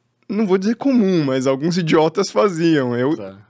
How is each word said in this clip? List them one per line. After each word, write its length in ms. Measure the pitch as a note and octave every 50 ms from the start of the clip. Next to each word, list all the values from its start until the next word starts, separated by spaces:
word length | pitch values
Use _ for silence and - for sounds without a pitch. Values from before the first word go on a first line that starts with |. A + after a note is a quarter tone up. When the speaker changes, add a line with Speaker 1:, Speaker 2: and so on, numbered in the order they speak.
| _ _ _ _ _
Speaker 1:
Não 180 | - G3+ G#3 A3+
vou 120 | F3+ F#3
dizer 180 | G3 F#3+ A3 A#3
comum, 480 | - - C#4 C4 A#3 G3+ F#3+ F#3 E3 D3
mas 240 | C3+ C3 C3+ B2+
alguns 300 | C#3 C3+ C3 D3 F3 E3
idiotas 520 | F#3+ E3+ D#3 D#3+ D#3+ D#3 D#3+ - - - -
faziam. 680 | - G#3 G#3+ G3+ F3 D#3+ E3+ E3 D#3+ C#3+ C3 B2 A#2+
Eu 180 | A#2+ B2+ C#3+ E3
Speaker 2:
Tá. 220 | - G2+ F#2+ F#2+ G2+ -